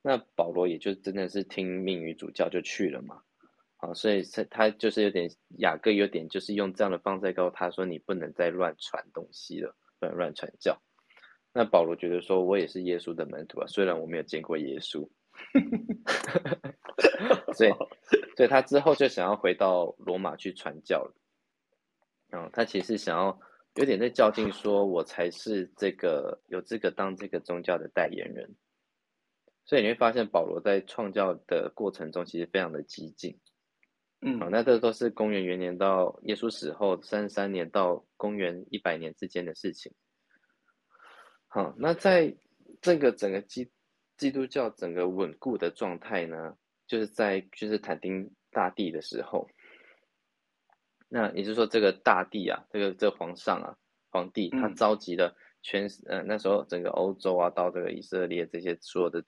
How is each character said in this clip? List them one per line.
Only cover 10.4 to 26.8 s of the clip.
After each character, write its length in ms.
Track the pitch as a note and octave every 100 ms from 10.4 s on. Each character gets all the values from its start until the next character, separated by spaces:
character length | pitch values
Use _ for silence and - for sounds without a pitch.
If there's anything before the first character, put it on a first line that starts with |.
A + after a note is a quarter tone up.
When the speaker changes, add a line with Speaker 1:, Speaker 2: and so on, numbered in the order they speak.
| - _
Speaker 1:
教。” 240 | - - _ _ _ - - _ _
那 140 | B2 A2
保 180 | F2+
罗 120 | E2 E2+
觉 120 | F2
得 140 | F2
说 200 | E2+ F#2+ F#2
，“我 120 | G2+
也 80 | D#2+
是 160 | F#2
耶 140 | F2+ F2
稣 160 | F2
的 120 | E2 D2+
门 200 | C#2+ D#2+
徒 120 | -
啊， 80 | -
虽 160 | -
然 160 | F#2+ E2
我 60 | D#2+
没 100 | E2
有 80 |
见 180 | D2+ D#2+
过 160 | - D#2+
耶 220 | C#2 C2+
稣。” 260 | - D2+ D2 _ _ - -
<laughs> 2000 | C4+ - A3 - - - - - F3+ C#3+ - C3+ - - - - - A3+ C4 -
所 140 | - A2+
以， 40 | - - - - - - -
所 80 | B2
以 20 |
他 140 | C3+
之 180 | C3 C#3
后 160 | C#3+ C#3+
就 120 | C3+
想 200 | - F#2
要 80 | G#2
回 180 | F#2
到 400 | F2+ F#2+ F2+ F2 -
罗 200 | F#2 F2+
马 180 | F#2+ D2
去 160 | G2
传 280 | - - D#2
教 160 | - E2
了。 160 | G#1 _ _ _ _ _ _ _ _ _ _ _ _
嗯， 180 | F2 E2+
他 100 | -
其 180 | A2+ F#2+
实 160 | F#2 G#2+
想 200 | - E2
要 200 | F#2+ F#2+ - _ _ -
有 80 |
点 160 | C3+ G2+
在 100 | A#2+
较 220 | A#2+ A2
劲 180 | G#2 G#2+
说 340 | F#2+ G#2 G2+ G2+
，“我 160 | F2
才 260 | D#2+ - F2
是 400 | - A2 G#2 F2+ -
这 160 | G2
个， 500 | - F2+ D2+ C#2 - _
有 140 | F#2
资 160 | -
格 120 | A#2